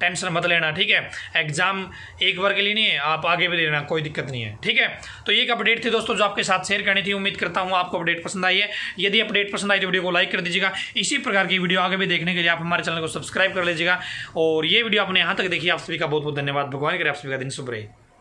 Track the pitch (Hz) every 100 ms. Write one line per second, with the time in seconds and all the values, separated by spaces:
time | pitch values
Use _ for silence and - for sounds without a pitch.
0 | 180 180 185 165 170 170 160 156 196 190
1 | 147 - - 165 156 143 185 196 185 -
2 | - - 185 180 196 190 202 214 214 151
3 | 147 156 170 170 175 170 160 147 - 160
4 | 151 151 135 127 110 107 202 240 220 -
5 | - - - 214 247 233 220 233 233 220
6 | 226 196 208 202 202 185 - 202 202 196
7 | 196 202 196 - 180 180 185 185 175 180
8 | 170 170 170 196 185 185 208 - - -
9 | 196 214 220 202 202 208 202 196 185 180
10 | 180 175 190 185 175 175 190 - - 240
11 | 190 277 254 196 180 185 175 185 185 185
12 | 185 175 170 175 170 170 170 175 165 165
13 | 160 156 - 185 190 185 175 160 170 180
14 | - - - 170 160 160 160 208 226 208
15 | 185 185 170 - 180 170 165 160 160 165
16 | 160 147 147 143 143 139 135 135 151 175
17 | 156 139 139 131 131 - 127 110 107 -
18 | _ _